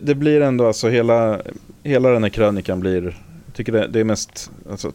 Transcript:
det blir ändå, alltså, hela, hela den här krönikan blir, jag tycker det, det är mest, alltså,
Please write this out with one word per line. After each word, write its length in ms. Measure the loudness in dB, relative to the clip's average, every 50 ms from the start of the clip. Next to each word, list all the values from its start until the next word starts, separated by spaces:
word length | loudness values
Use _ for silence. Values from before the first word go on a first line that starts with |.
det 140 | 0 -2 -2
blir 260 | 0 2 2 4 4
ändå, 260 | 4 2 2 2 2
alltså, 200 | 2 2 0 0 0
hela, 520 | 2 2 2 4 4 4 2 2 0 -2 -6 -10 -14 -16 -18 -20 -20 _ -4
hela 260 | 0 0 2 4 4
den 140 | 4 2 2
här 60 | 0
krönikan 500 | 0 2 2 2 2 0 -2 -4 -4 -2
blir, 240 | -2 -2 -2 -2 -2 -6 -8 -12 -18 -20 -20 -20 -20
jag 100 | -16 -12
tycker 160 | -10 -4 -2
det, 160 | 0 0 0
det 120 | 0 0 0
är 40 | 0
mest, 480 | 0 -2 -4 -6 -10 -14 -16 -18 -18 -20 -20 -16 -14
alltså, 220 | -12 -10 -10 -10